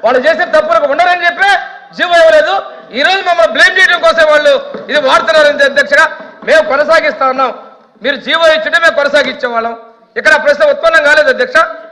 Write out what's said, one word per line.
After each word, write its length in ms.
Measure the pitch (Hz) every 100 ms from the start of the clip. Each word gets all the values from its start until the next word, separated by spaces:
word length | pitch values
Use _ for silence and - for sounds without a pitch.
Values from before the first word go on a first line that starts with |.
వాళ్ళు 160 | 214 254 277
చేసే 180 | 330 349 311
తప్పులకు 320 | 311 330 285
ఉండరని 320 | 294 359 349 349
చెప్పి 220 | - 392 381 - - - -
జీవో 180 | 349 339
ఇవ్వలేదు. 320 | 320 311 311 381 - - - 214
ఈ 20 | 311
రోజు 140 | 381 370
మమ్మల్ని 240 | 339 320 285
బ్లేమ్ 200 | 359 370
చేయడం 200 | 370 349 330
కోసం 180 | 320 311
వాళ్ళు 200 | 302 294 269 - - -
ఇది 100 | 285 262
వాడుతున్నారు 400 | 320 320 311 294
అంతే 120 | 285 277
అధ్యక్ష. 240 | 254 269 285 330 - - - -
మేము 160 | 311 302
కొనసాగిస్తా 520 | 269 294 320 311 - 262
ఉన్నాం, 180 | 262 262 - - - _ _
మీరు 140 | 233 277 233
జీవో 180 | 320 330 311
ఇచ్చుంటే 240 | 302 320
మేము 120 | 330 320
కొనసాగించే 460 | 285 294 254 247 247 233
వాళ్ళం. 200 | 226 226 - _ _ -
ఇక్కడ 160 | 302 302
ఆ 40 | 285
ప్రశ్న 240 | 285 302
ఉత్పన్నం 300 | 277 330 330 294
కాలేదు 220 | 302 285 254
అధ్యక్ష. 220 | 254 311 330 - -